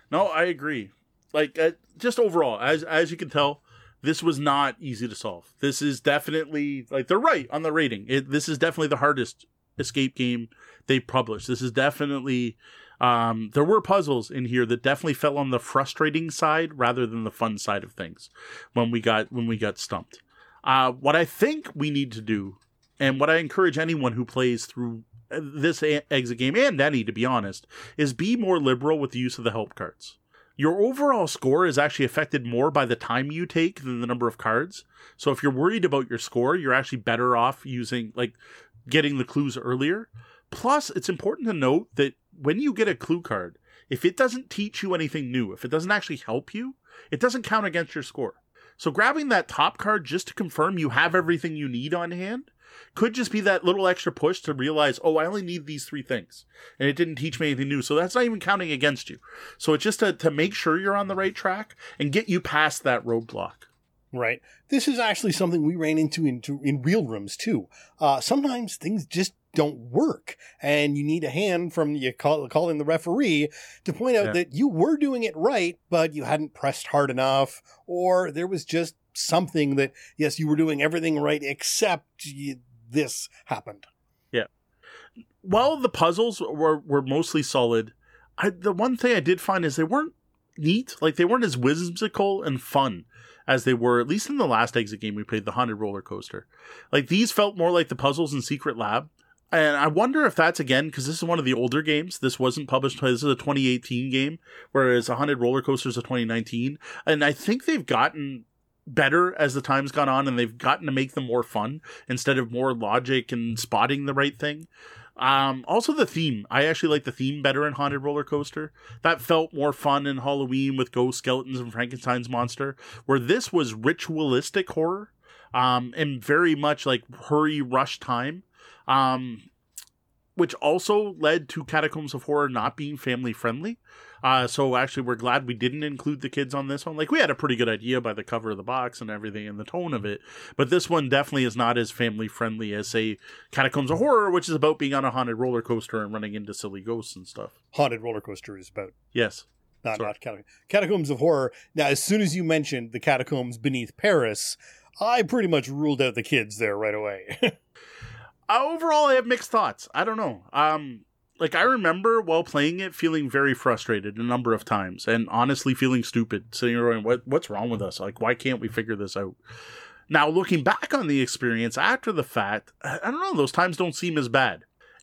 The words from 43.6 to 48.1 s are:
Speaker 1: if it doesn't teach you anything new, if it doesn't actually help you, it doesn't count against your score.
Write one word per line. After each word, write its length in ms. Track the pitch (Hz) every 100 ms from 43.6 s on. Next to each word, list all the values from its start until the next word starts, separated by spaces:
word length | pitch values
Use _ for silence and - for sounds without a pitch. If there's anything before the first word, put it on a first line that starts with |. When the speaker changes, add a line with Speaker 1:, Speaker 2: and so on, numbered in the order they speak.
| _ - -
Speaker 1:
if 160 | 131 -
it 120 | -
doesn't 320 | 254 254 -
teach 340 | - 208 -
you 100 | 196
anything 380 | 175 151 156 127
new, 200 | 127 101
if 100 | 95 123
it 60 |
doesn't 200 | 156 180
actually 260 | 208 - 151
help 360 | - 120 -
you, 220 | 214 262 - _ - -
it 80 | 147
doesn't 240 | 247 247
count 220 | - 220 202
against 300 | 170 165 156
your 80 |
score. 320 | 127